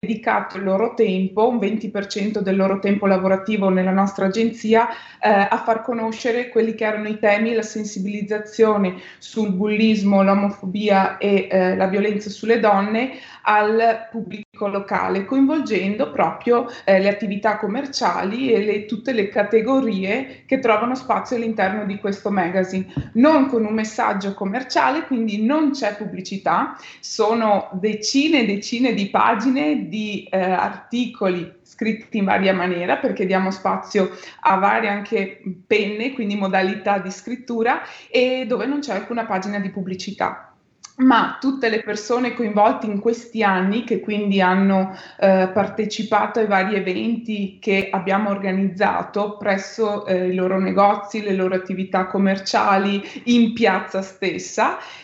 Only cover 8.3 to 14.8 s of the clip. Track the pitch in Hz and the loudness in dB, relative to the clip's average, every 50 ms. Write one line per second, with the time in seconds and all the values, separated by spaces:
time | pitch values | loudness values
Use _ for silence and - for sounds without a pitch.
8.3 | 214 208 208 - - - 226 220 214 202 196 185 180 - - - - - - - | -4 -6 -6 -8 2 4 4 6 6 4 2 0 -2 -4 -14 -18 -20 -20 -20 -10
9.3 | - 220 226 214 190 180 208 214 214 214 220 220 214 202 196 202 202 196 196 190 | -4 -2 -2 0 0 0 0 0 2 4 4 4 4 4 4 4 4 4 6 6
10.3 | 196 202 202 202 202 - - 190 185 208 214 208 196 196 190 - - - - 202 | 4 4 2 0 -2 -4 -8 -6 -6 -2 2 4 4 4 4 2 0 -2 0 2
11.3 | 202 196 185 - - 190 185 185 185 190 190 190 185 208 202 214 208 202 - 208 | 2 2 2 2 2 2 2 2 2 2 0 0 0 0 0 0 0 -2 -4 -8
12.3 | - - - 220 233 226 214 214 202 196 202 208 214 226 247 269 - - - - | -12 -10 0 2 2 4 4 4 4 4 2 0 0 -2 -2 -2 -6 -10 -18 -20
13.3 | - - _ - 214 208 214 214 220 220 226 233 226 226 226 - - 233 190 175 | -20 -6 _ 2 4 4 4 4 2 4 4 2 2 0 -4 -10 -10 -10 -10 -10
14.3 | 196 208 208 _ _ - 220 202 196 196 | -12 -14 -14 _ _ -6 -6 -4 -4 -4